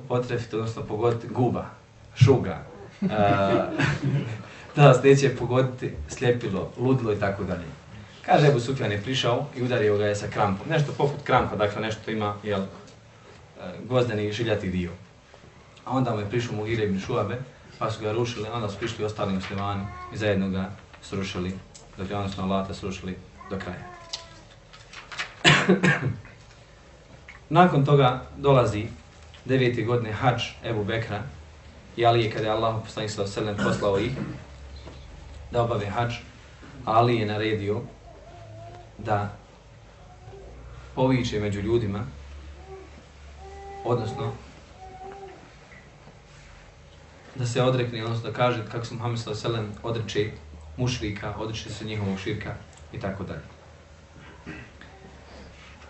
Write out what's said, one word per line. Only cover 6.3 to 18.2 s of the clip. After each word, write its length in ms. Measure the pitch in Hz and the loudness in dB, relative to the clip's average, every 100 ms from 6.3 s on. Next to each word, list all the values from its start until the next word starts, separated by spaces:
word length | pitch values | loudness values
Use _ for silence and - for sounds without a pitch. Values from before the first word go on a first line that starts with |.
| 117 113 92 80 - | 2 2 -4 -4 -2
ludilo 360 | 127 127 113 | 2 2 2
i 60 | 101 | 0
tako 240 | 101 98 | 0 -2
dalje?” 220 | 90 85 80 - - - - - - | -4 -4 -6 -14 -16 -18 -18 -8 4
Kaže, 200 | 147 147 | 6 8
Ebu 120 | 123 | 6
Sufjan 320 | 117 131 104 | 2 -2 -2
je 100 | 101 | -2
prišao 440 | 127 131 120 127 143 131 | -2 0 2 0 -2 -4
i 80 | |
udario 340 | 123 117 107 101 | 0 2 4 4
ga 80 | 104 | 2
je 100 | 101 | 0
sa 120 | 101 | -2
krampom. 400 | 120 104 98 139 | 0 0 0 0
Nešto 220 | 160 135 - | 0 0 2
poput 260 | 139 - | 0 0
krampa, 320 | - 127 98 101 | 2 2 4 0
dakle, 260 | 104 110 | 0 0
nešto 300 | 110 107 - | -4 -6 -4
ima, 240 | 110 104 104 | -2 -2 -4
jel, 180 | 107 98 | -2 -2
e, 40 | 95 - - - - - - - - - 95 85 104 | -4 -8 -18 -20 -20 -20 -20 -20 -20 -16 -12 -10 0
gvozdeni 440 | 127 113 107 104 | 2 2 0 -2
žiljati 380 | 104 110 101 92 | 0 0 0 0
dio. 220 | 90 87 90 - - - - - - - - - | -2 -2 -6 -18 -20 -20 -20 -20 -20 -20 -14 -2
A 60 | |
onda 220 | 131 123 | 0 2
mu 60 | 107 | 0
je 100 | 98 | -2
prišao 260 | 120 113 107 | -2 -2 -4
Mughira 280 | 107 117 | -2 0
ibn 160 | 104 95 | 0 0
Šuabe, 380 | 104 117 98 123 139 - - - | -2 -2 -2 -4 -8 -16 -18 -6
pa 120 | 113 | -6
su 100 | 107 | -4
ga 100 | 107 | -2
rušili, 380 | 110 | 0